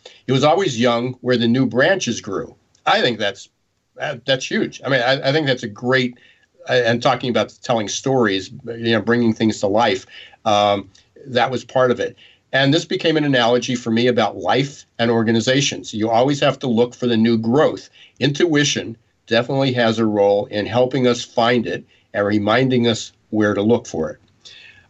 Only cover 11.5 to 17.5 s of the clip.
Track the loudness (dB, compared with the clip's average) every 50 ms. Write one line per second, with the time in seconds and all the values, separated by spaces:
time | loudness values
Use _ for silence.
11.5 | -2 -6 -8 -4 0 2 2 2 2 0 -4 -6 -8 -14 -20 -20 _ _ _ _
12.5 | -2 0 2 2 2 0 0 -4 -4 -2 0 0 0 2 2 2 2 2 2 2
13.5 | 2 0 0 -2 -6 -6 -4 -2 0 2 2 2 2 2 0 -2 -2 -4 -2 0
14.5 | 0 0 0 -2 -8 -14 -20 _ _ -2 -2 0 0 2 2 2 0 2 2 0
15.5 | 0 0 0 -2 -4 -8 -10 -10 -6 -4 -2 0 2 2 2 2 2 2 0 0
16.5 | 0 -2 -4 -2 0 2 0 0 -2 -4 -2 0 2 2 2 2 2 0 0 2